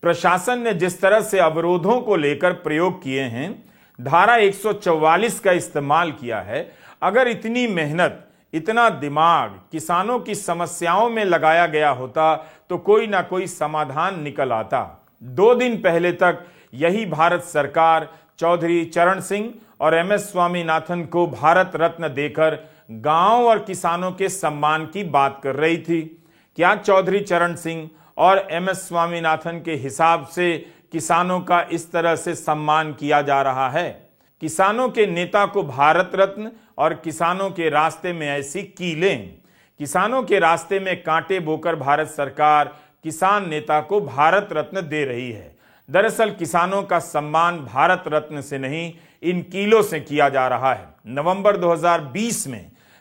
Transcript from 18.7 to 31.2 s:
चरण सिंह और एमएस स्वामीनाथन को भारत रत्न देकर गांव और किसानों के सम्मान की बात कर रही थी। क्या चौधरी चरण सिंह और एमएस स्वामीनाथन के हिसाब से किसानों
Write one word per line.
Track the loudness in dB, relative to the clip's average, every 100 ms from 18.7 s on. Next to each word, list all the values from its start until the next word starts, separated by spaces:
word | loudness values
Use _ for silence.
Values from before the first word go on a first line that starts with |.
| 0
चरण | 0 2 2 2
सिंह | -4 -6 -6 -12 -18 -2
और | 2
एमएस | 2 2 -2
स्वामीनाथन | -2 -2 0 0 -2 -2 -2 -6
को | -2 0 0
भारत | 2 4 4 2 0
रत्न | -2 -2 -6
देकर | -4 -4 0 0 0 -10 _ -20
गांव | -6 0 2 4 4 4
और | 2
किसानों | 0 -4 -4 -2 -4
के | -4 -4
सम्मान | -2 -4 0 0 0 -4
की | -8 -2
बात | 0 0 -2
कर | -6
रही | 0 0 0
थी। | -2 -4 -4 -14 _ _ _ 0
क्या | 2 2
चौधरी | 2 2 2 0
चरण | 0 0 0
सिंह | -2 -8 -8 -12 -18 _ 2
और | 4 4 0
एमएस | -4 -4 -6 -4
स्वामीनाथन | -2 -2 -2 -2 -2 -4 -8
के | -8
हिसाब | -6 -6 0 2 2 -2
से | -2 0 -2 -6 -20 _
किसानों | -6 0 0